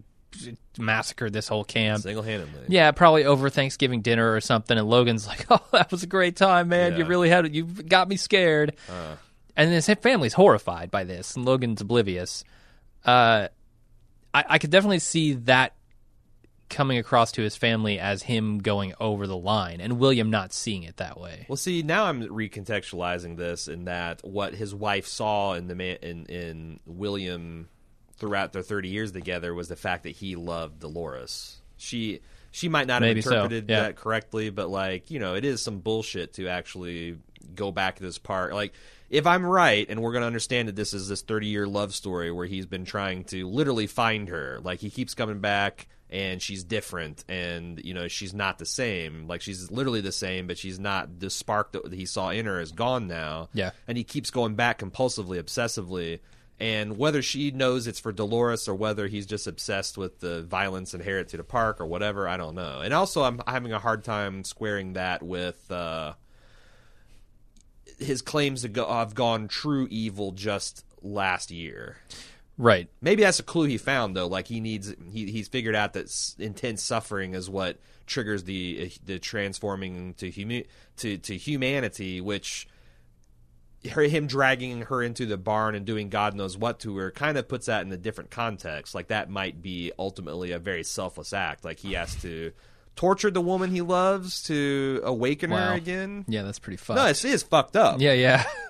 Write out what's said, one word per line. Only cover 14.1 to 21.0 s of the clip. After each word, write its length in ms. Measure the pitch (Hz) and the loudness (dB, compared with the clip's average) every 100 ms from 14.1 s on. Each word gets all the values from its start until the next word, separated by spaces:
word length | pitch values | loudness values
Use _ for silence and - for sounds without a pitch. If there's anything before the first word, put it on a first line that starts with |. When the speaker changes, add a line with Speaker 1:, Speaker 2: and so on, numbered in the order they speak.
| _ _ | _ _
Speaker 1:
I, 120 | 139 - | 2 4
I 100 | 156 | 4
could 120 | 151 | 6
definitely 300 | 180 208 180 | 6 6 2
see 340 | - 165 151 | 2 2 2
that 400 | 131 117 127 127 - _ _ _ _ _ - _ _ _ | 2 6 6 6 0 _ _ _ _ _ -20 _ _ _
coming 260 | - 139 120 | -2 0 0
across 360 | 113 - - | 4 4 4
to 100 | - | 2
his 120 | 107 | -4
family 440 | - 120 110 107 98 | 0 2 2 2 0
as 220 | 98 95 | 0 -2
him 380 | - 117 107 104 | 0 0 0 0
going 340 | 104 101 98 - | 0 0 -2 -2
over 280 | 110 101 101 | -2 -2 -2
the 100 | 92 | -2
line, 460 | 90 107 87 87 | 0 0 0 -4
and 160 | 104 120 | -4 4
William 320 | 135 123 110 | 4 6 4
not 240 | 107 95 | 2 0
seeing 300 | - 120 98 | -6 -4 -6
it 120 | 82 | -8
that 240 | - | -10